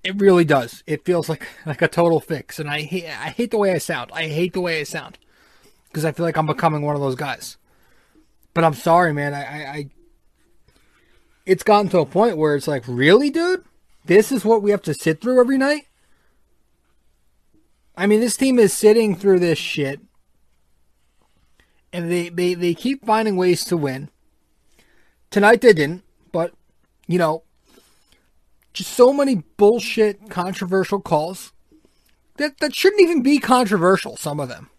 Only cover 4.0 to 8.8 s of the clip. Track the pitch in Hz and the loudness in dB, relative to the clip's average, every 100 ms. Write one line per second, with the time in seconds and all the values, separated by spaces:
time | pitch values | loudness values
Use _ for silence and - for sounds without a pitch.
4 | 120 156 160 151 180 185 175 160 147 160 | -8 -8 -6 -4 -4 -4 -4 -6 -6 -10
5 | 131 - _ _ _ _ _ _ _ 160 | -14 -20 _ _ _ _ _ _ _ -6
6 | 156 151 170 160 156 151 165 151 147 147 | -4 -4 -4 -2 -4 -2 -2 -2 -4 -4
7 | 139 127 147 120 - - _ _ _ _ | -4 -6 -8 -10 -14 -20 _ _ _ _
8 | _ _ _ _ _ - 165 139 | _ _ _ _ _ 0 0 0